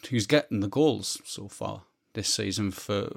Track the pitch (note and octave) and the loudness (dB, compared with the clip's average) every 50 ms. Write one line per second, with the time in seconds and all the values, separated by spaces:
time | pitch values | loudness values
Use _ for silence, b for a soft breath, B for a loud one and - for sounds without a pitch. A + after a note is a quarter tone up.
0 | - - B2 A#2 G2+ - D3+ D3 - - A#2 G#2 G2 G2+ - C3 D#3 D3+ A#2 G2+ | -6 -2 0 0 2 4 4 4 4 2 0 0 0 2 4 4 4 4 4 2
1 | - - - - - - - - G2 G2+ - - G#2+ G2+ G2+ G2 - _ _ _ | -2 -6 -6 -8 -10 -10 -10 -10 -10 -12 -10 -8 -6 -6 -6 -8 -12 _ _ _
2 | _ _ - A2 G2+ - - - G#2 G2 F#2+ G#2+ G#2 G2 F#2 - - - G#2 G2+ | _ _ -6 -4 -2 0 0 0 0 0 0 0 0 0 -2 -4 -4 -2 0 0
3 | G2+ - - | -2 -2 -6